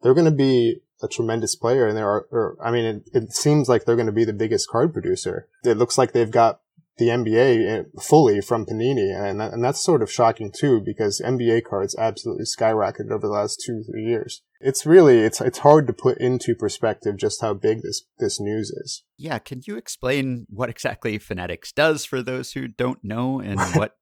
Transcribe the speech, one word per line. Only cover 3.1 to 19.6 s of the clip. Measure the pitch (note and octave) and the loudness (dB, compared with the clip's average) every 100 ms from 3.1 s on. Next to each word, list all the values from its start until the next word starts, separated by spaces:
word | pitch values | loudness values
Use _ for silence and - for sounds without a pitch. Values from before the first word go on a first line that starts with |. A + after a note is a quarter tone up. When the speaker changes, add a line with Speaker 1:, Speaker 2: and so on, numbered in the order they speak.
Speaker 1:
it | B2+ A2 | -4 -4
seems | - D3 D3+ B2+ | -2 2 2 4
like | A#2 | 2
they're | - A#2 | 2 0
gonna | A2+ | 2
be | G#2 | 0
the | A2+ | 0
biggest | G#2 A2 G#2+ - | 0 -2 -2 -2
card | A2+ D#3 | 0 0
producer. | D#3+ F2+ F#2 - F#2 - _ | -2 -4 -4 -4 -8 -12 _
It | A#2+ G#2+ | 0 2
looks | A#2+ - | 2 2
like | B2 | 2
they've | B2 A2+ | 2 0
got | A2+ A2+ G2+ _ _ _ _ | 4 2 2 _ _ _ _
the | A#2 | 0
N | A#2 | 0
B | A2+ A2 | 0 4
A | C3+ A#2 G#2 G#2+ - - | 4 4 2 -2 -6 -14
fully | - D3+ C3+ G#2 | 4 6 6 2
from | G2 G2+ G2 | 0 -4 -4
Panini, | A2 A#2 C3+ G2 | -4 -2 0 -2
and | F#2+ G2+ G2 | -2 -6 -6
that, | A2 | -6
and | A#2 | -2
that's | A#2+ - | -2 -2
sort | - D#3+ | 0 2
of | G#2+ | 0
shocking | - A#2 A2 G#2+ | 2 2 2 -8
too, | - D3 A#2+ | -2 2 2
because | G2 G#2 G#2+ G2 | 0 -2 -2 -2
N | - B2+ | -2 0
B | A#2+ | 2
A | A2+ | 2
cards | - G2+ G2 - | 0 -4 -4 -2
absolutely | A2+ A2+ A#2 F#2+ | -4 -4 -8 -8
skyrocketed | - - A2+ A2 G2 - A2 | -8 -2 0 2 -2 -4 -6
over | A2 G#2 | -4 -4
the | |
last | G#2 G#2 - | -2 -4 -6
two, | - A2+ G#2+ | -8 -8 -8
three | A2 | -8
years. | A2 A#2 - - _ _ | -4 -4 -4 -14 _ _
It's | C3+ C3+ | -4 -2
really, | D3+ F3+ D#3+ B2 | 6 8 10 8
it's, | A2 - | 4 0
it's | B2+ - | -4 2
hard | C#3+ D3+ C3 | 6 6 6
to | |
put | A#2+ B2+ A#2+ | 0 0 0
into | B2+ B2+ - | 0 -2 -2
perspective | A#2 G#2+ - A2+ G2+ - G2+ | -2 -4 -2 -2 -2 -6 -4
just | G#2+ - | -4 -4
how | A2+ | -6
big | G2+ A2 A2+ | -2 -2 -2
this, | G2 G2+ _ _ | -4 -10 _ _
this | A2+ - | -6 -4
news | G2+ A2 G#2 | -6 -4 -6
is. | - - - _ _ | -10 -12 -14 _ _
Speaker 2:
Yeah, | D3 B2 | -10 -10
can | - C3 | -10 -16